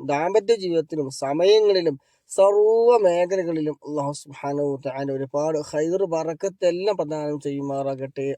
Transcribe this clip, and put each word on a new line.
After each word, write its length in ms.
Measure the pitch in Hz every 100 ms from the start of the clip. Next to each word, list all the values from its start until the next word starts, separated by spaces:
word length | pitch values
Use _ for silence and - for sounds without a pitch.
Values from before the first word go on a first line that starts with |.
| 143
ദാമ്പത്യ 480 | 143 170 208 202 226
ജീവിതത്തിലും 520 | 185 165 151 156 131
സമയങ്ങളിലും 840 | - 135 151 185 214 208 190 165 139 _ _ -
സർവ്വ 600 | - 196 202 214 226 233 240
മേഖലകളിലും 800 | 190 170 180 190 170 160 151 147
അല്ലാഹു 320 | 135 147 143
സുബ്ഹാനഹു 560 | 143 147 135 143 143 143
വ 80 | 139
തആല 260 | 135 131 139
ഒരുപാട് 460 | 135 135 147 156 156
ഖൈർ, 380 | 147 151 160 190 190
ബറക്കത്ത് 600 | 165 160 156 196 185 180
എല്ലാം 300 | 175 202 190
പ്രദാനം 400 | 151 156 151 147
ചെയ്യുമാറാകട്ടെ. 880 | 143 139 139 139 135 135 135 139 135